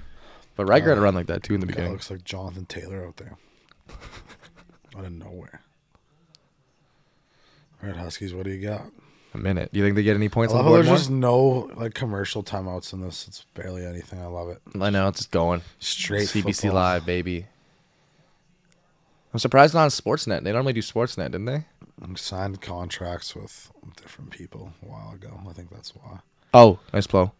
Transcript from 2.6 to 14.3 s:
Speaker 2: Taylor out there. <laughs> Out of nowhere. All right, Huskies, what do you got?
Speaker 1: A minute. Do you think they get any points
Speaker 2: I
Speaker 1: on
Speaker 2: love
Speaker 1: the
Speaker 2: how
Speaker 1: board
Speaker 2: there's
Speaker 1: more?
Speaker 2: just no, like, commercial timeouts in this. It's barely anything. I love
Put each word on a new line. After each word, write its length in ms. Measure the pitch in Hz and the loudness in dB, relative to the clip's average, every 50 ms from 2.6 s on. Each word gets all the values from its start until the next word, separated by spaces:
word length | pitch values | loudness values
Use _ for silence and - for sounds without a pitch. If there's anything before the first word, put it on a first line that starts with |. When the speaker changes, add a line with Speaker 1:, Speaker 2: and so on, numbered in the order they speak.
| 90 | -14
Speaker 2:
Taylor 400 | - - 87 87 90 98 95 90 | -14 -14 -14 -12 -12 -12 -12 -12
out 120 | 85 - | -14 -16
there. 180 | - - - - - _ _ _ _ _ _ _ _ _ - | -18 -20 -20 -20 -20 _ _ _ _ _ _ _ _ _ -20
<laughs> 1080 | - - - - - - - - - - - - _ - - - _ _ _ _ - | -20 -20 -20 -20 -20 -20 -20 -20 -20 -20 -20 -20 _ -20 -20 -20 _ _ _ _ -18
Out 60 | 98 95 | -16 -14
of 80 | 90 | -14
nowhere. 500 | 85 80 78 98 90 90 - - - - _ _ _ _ _ _ _ _ _ _ _ _ _ _ _ _ _ _ _ _ _ _ _ _ _ _ _ _ _ _ _ _ _ _ _ _ _ _ _ _ _ _ _ _ | -14 -14 -14 -16 -16 -16 -18 -18 -20 -20 _ _ _ _ _ _ _ _ _ _ _ _ _ _ _ _ _ _ _ _ _ _ _ _ _ _ _ _ _ _ _ _ _ _ _ _ _ _ _ _ _ _ _ _
All 80 | 101 101 | -12 -12
right, 80 | 87 | -10
Huskies, 360 | 85 90 85 - - 104 92 87 | -10 -10 -10 -10 -10 -10 -10 -8
what 120 | 92 95 | -8 -8
do 60 | 98 | -8
you 100 | 98 95 98 | -8 -6 -6
got? 200 | 104 104 101 - - - - - _ _ _ _ _ - | -6 -6 -8 -10 -14 -20 -20 -20 _ _ _ _ _ -10
Speaker 1:
A 40 | |
minute. 360 | - - 95 92 90 - - - | -4 -2 0 0 0 -2 -2 0
Do 60 | 101 | 0
you 60 | 101 | 2
think 100 | 101 101 | 2 2
they 80 | 104 101 | 2 2
get 120 | 107 104 | 2 2
any 140 | 104 107 104 | 2 0 0
points 240 | - 117 113 110 113 | 2 0 2 2 2
Speaker 2:
I 60 | 123 | 4
Speaker 1:
on 40 | 131 | 6
Speaker 2:
love 20 | |
Speaker 1:
the 40 | 160 | 6
Speaker 2:
how 60 | 160 170 160 | 8 8 8
Speaker 1:
board 20 | |
Speaker 2:
there's 40 | 165 | 6
Speaker 1:
more? 60 | 175 | 4
Speaker 2:
just 120 | - 139 131 135 131 127 123 120 127 135 135 127 127 110 - - | 4 4 2 0 2 4 4 6 6 6 4 4 2 -2 -6 -8
no, 80 | 120 | -8
like, 120 | 117 113 - | -8 -8 -6
commercial 480 | - 131 113 101 98 101 - - 107 98 | -6 -6 -4 -4 -4 -4 -4 -6 -8 -8
timeouts 500 | - 107 98 95 92 90 90 - - - | -6 -6 -6 -6 -6 -8 -8 -10 -10 -10
in 80 | 95 | -10
this. 260 | 92 90 82 - - | -10 -10 -10 -12 -14
It's 160 | - - - - _ - | -16 -18 -20 -20 _ -16
barely 320 | - 87 92 92 90 90 | -14 -12 -12 -10 -10 -10
anything. 360 | 87 87 85 85 - 98 90 | -10 -10 -12 -12 -12 -14 -12
I 60 | 87 | -12
love 200 | 87 | -10